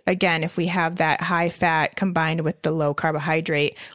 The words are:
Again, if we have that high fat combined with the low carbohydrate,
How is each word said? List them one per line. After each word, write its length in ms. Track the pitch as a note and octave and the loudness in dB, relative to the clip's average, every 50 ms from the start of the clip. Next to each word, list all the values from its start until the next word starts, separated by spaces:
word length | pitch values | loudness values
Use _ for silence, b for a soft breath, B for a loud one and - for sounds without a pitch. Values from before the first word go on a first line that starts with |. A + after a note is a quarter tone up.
| - - | -2 -2
Again, 360 | F#3 F3+ G3 F3+ E3 D#3+ D#3 | 0 2 2 2 2 0 -2
if 120 | F3 - | -2 -2
we 120 | - E3+ F3 | -2 -2 0
have 300 | F3 F#3 E3 E3 F3 F#3 | 0 0 0 0 0 0
that 220 | E3 D#3 D3 - | 0 2 0 0
high 300 | E3+ E3+ F3+ E3+ E3+ E3+ | 0 0 0 0 0 0
fat 460 | E3 - F3+ E3+ D#3+ D#3+ D3+ - - | 0 0 0 2 2 2 0 0 0
combined 460 | - G3 F#3+ F3 E3 D#3+ D#3+ D#3+ E3 | -2 -2 0 2 2 0 0 0 0
with 200 | D#3 D3+ - - | 0 -2 -2 -2
the 100 | - D#3+ | -2 -2
low 220 | D#3 E3 D3+ D3 D3 | 0 0 0 0 0
carbohydrate, 800 | - - D#3+ D#3 D3 C#3+ E3 D#3+ D#3+ D#3+ - D#3+ D3 D3 D3 - B B B | 0 0 0 0 0 0 0 0 0 0 0 0 0 0 0 -2 B B B